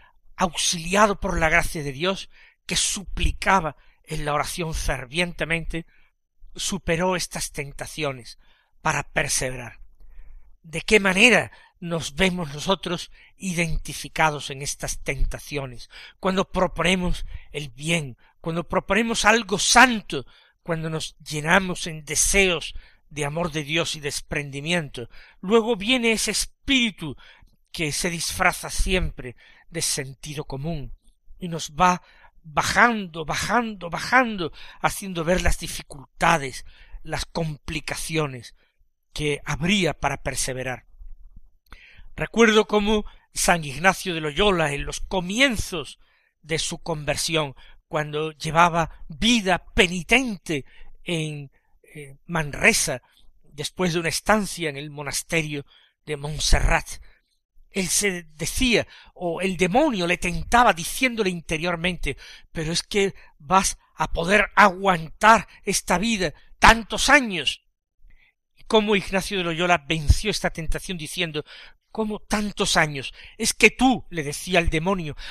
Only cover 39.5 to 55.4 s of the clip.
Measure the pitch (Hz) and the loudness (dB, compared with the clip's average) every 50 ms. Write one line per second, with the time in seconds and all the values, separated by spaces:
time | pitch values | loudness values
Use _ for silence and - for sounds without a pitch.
39.5 | 147 123 156 175 214 202 175 151 139 - - 135 139 - - 139 131 - - 135 | -4 -2 2 2 4 4 4 2 -2 0 -2 -2 -2 -2 -6 -6 -4 -4 -4 -4
40.5 | 127 127 127 131 123 117 - - - - - - - - - - - - - - | -4 -6 -6 -8 -8 -10 -12 -20 -20 -18 -16 -16 -16 -16 -16 -20 -20 -20 -20 -20
41.5 | _ _ _ _ - - - - - - - - - - 156 - - 220 233 220 | _ _ _ _ -20 -20 -20 -20 -20 -20 -18 -14 -8 -8 -8 -4 4 4 6 6
42.5 | 214 214 202 - 208 208 202 208 220 214 208 - - - _ _ - - - - | 6 4 4 4 0 0 2 2 0 0 -2 -6 -14 -20 _ _ -6 -2 2 2
43.5 | 175 170 151 147 127 139 170 190 180 - - 190 170 160 156 151 139 151 208 208 | 2 2 0 -8 -8 0 2 2 2 2 -2 -6 -6 -4 -4 -6 -2 2 2 4
44.5 | 190 170 160 143 143 143 143 147 143 - - - 196 190 175 180 202 240 277 277 | 4 4 2 0 0 -4 -6 -6 -6 -6 -6 -4 -4 -4 -4 -2 0 2 2 2
45.5 | 226 175 - - 185 160 131 - - _ - _ _ _ _ _ _ _ _ 151 | 2 0 -4 -6 -6 -8 -8 -10 -12 _ -20 _ _ _ _ _ _ _ _ -4
46.5 | 160 151 - - 175 - - - 165 151 147 143 139 - - - 160 156 151 139 | -4 -2 -2 -4 -6 -8 -6 -6 -6 -4 -2 -4 -2 -2 -2 0 0 0 0 -2
47.5 | - - - - - - _ - - 151 151 151 147 151 156 160 156 - - 160 | -6 -14 -20 -20 -20 -20 _ -6 -4 -4 -4 -2 -4 -4 -4 -6 -6 -8 -6 -2
48.5 | 143 165 175 175 160 170 160 - - - - - 165 127 190 226 247 226 190 185 | 4 4 4 4 4 0 -2 -2 -4 -14 -14 -12 -6 0 2 4 4 4 4 2
49.5 | 180 165 - - - - 196 170 180 185 156 - 226 254 269 240 202 165 - - | 0 0 -2 -4 4 4 4 4 4 -4 0 2 2 2 2 0 -6 -8 -6 -4
50.5 | 160 139 - - - - - - - - - - 175 160 156 156 151 147 139 139 | -4 -4 -6 -10 -18 -18 -16 -16 -16 -14 -8 -6 -4 -4 -4 -6 -8 -12 -14 -16
51.5 | _ _ _ _ _ _ _ _ - 151 147 135 139 - _ - 170 160 156 143 | _ _ _ _ _ _ _ _ -20 -18 -18 -18 -20 -20 _ -6 -4 -4 -4 -4
52.5 | - - - 214 214 - - 165 131 - _ _ _ _ - - - _ - - | -4 2 2 4 4 4 0 -2 -4 -6 _ _ _ _ -20 -20 -20 _ -20 -20
53.5 | - 143 143 - - - 180 175 156 175 165 160 - - - - 208 214 202 - | -14 -10 -10 -10 -4 -2 -2 0 0 0 -2 -2 -4 -2 2 2 2 2 2 -2
54.5 | - 175 165 151 139 139 151 151 143 143 147 139 127 - - - 175 165 | -6 -6 -6 -6 -6 -8 -10 -12 -12 -10 -10 -6 -6 -6 -6 -2 -2 -2